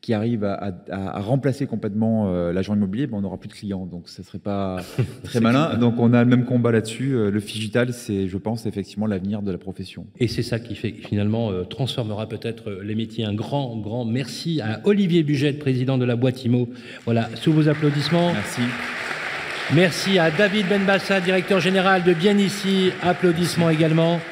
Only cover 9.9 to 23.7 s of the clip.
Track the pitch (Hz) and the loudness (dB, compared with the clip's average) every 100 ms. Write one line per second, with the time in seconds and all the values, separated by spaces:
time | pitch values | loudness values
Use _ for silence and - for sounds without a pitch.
9.9 | - - - 117 - 117 117 - 104 107 | -12 -18 -2 -2 -2 -4 -4 -6 -8 -6
10.9 | - - 104 104 113 113 92 92 - 131 | -8 -4 -2 0 0 -2 -4 -6 -6 -4
11.9 | - 110 104 107 110 117 113 - 98 101 | -4 -6 -6 -8 -8 -8 -10 -10 -10 -6
12.9 | 107 113 113 107 104 - 143 131 113 104 | -4 -4 -4 -4 -2 -2 -4 -4 -6 -6
13.9 | 120 117 117 - - 165 160 110 110 202 | -6 -2 -4 -4 -8 -4 -2 -2 -2 2
14.9 | 208 196 170 147 143 147 143 139 127 127 | 2 4 4 2 2 2 0 0 0 2
15.9 | 131 123 117 131 127 113 123 120 - - | 2 2 2 2 0 2 2 2 -6 -16
16.9 | - - 117 113 113 - 156 156 151 151 | -12 0 0 0 -2 2 4 4 4 2
17.9 | 143 135 170 175 180 104 - 123 120 - | 0 0 2 2 0 -4 -2 -2 -2 -8
18.9 | - - - - - - - - 135 180 | -8 -8 -6 -6 -8 -8 -8 2 4 4
19.9 | 139 - 190 165 156 208 208 185 202 196 | 2 2 4 4 4 2 2 2 2 4
20.9 | 196 - 196 180 185 - 196 170 190 185 | 2 2 0 2 0 2 2 4 2 4
21.9 | 190 175 170 190 202 196 - 190 190 185 | 4 4 4 4 4 2 0 0 2 2
22.9 | 180 170 175 180 165 170 165 165 | 2 0 2 2 2 0 2 2